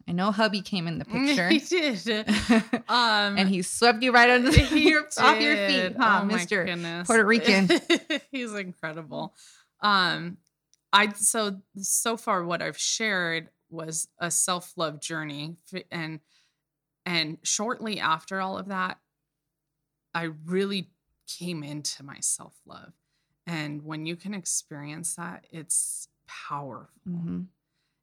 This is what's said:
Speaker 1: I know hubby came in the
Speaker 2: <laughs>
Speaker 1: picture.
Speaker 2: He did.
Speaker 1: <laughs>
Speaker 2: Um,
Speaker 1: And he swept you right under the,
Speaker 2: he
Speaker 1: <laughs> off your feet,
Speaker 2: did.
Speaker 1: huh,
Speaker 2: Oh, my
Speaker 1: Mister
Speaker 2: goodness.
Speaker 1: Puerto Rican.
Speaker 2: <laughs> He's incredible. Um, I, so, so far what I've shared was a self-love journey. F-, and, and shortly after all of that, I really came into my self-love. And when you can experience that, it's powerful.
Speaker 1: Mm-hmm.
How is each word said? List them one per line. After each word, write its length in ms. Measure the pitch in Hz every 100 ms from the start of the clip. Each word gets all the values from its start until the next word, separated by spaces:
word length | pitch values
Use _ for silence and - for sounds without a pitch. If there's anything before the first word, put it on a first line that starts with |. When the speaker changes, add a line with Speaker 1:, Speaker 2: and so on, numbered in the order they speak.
| -
Speaker 1:
I 60 |
know 180 | 175 202
hubby 300 | 202 214 196
came 240 | 196 190 165
in 120 | 160
the 60 |
Speaker 2:
<laughs> 20 | 151
Speaker 1:
picture. 420 | 240 277 269 175
Speaker 2:
He 100 | 302
did. 680 | - 349 302 196 220 214 214
Speaker 1:
<laughs> 440 | 208 202 226 - 233 -
Speaker 2:
Um, 480 | 240 233 208 202 202
Speaker 1:
And 120 | 190
he 140 | 190
swept 400 | 185 - 233 226
you 100 | 254
right 180 | 240 247
under 200 | 247 247
the, 80 | 320
Speaker 2:
he 340 | 277 302 302 302
Speaker 1:
<laughs> 220 | 302 -
off 220 | 254 220
your 160 | - -
feet, 100 | 202 269
Speaker 2:
did. 200 | 185 214
Speaker 1:
huh, 240 | 226 190
Speaker 2:
Oh, 20 |
my 100 | 196
Speaker 1:
Mister 300 | 185 175 202
Speaker 2:
goodness. 420 | 180 170 170 170 180
Speaker 1:
Puerto 160 | 220 208
Rican. 420 | 226 156 196 185 330 - 330
Speaker 2:
<laughs> 300 | - 302 -
He's 240 | 269 240
incredible. 800 | 208 185 - 160 160 151 147 160 - - - _ _
Um, 560 | 208 196 175 156 170 - _ _ _ _ _
I, 200 | 202 208
so, 460 | 202 - 233 208 196 - 202
so 360 | 196 - 233 226
far 280 | 240 190
what 180 | 170 170
I've 160 | 160 151
shared 720 | - - 220 185 170 165 160 _ _
was 360 | 160 160 160 - -
a 100 | 175
self-love 720 | - - 180 175 - 156 147
journey. 560 | - 160 151 143 151 165 _
F-, 80 | 185 -
and, 300 | 170 156 156 _ _ _ _ _ _ _ _
and 340 | 180 170 156 160
shortly 560 | - - 214 247 220 196
after 420 | 120 160 - 190
all 160 | 190 190
of 120 | 190
that, 300 | 190 185 - _ _ _ _ _ _ _ _ _ _ _
I 160 | 165 165 151 160
really 440 | 185 196 196 - _ _ _ -
came 380 | - 175 165
into 400 | 143 147 143 -
my 140 | 139 -
self-love. 720 | - - - _ - - - _ _ _ _ _ -
And 360 | 165 151 147
when 220 | 151 156 160
you 80 |
can 180 | 170 190
experience 840 | 208 175 - - 147 147 156 170 -
that, 280 | 170 - _
it's 560 | 160 151 - - - - _ -
powerful. 600 | - - 143 139 - - _ 180
Speaker 1:
Mm-hmm. 320 | 175 170 180 185 _ _ _ _ _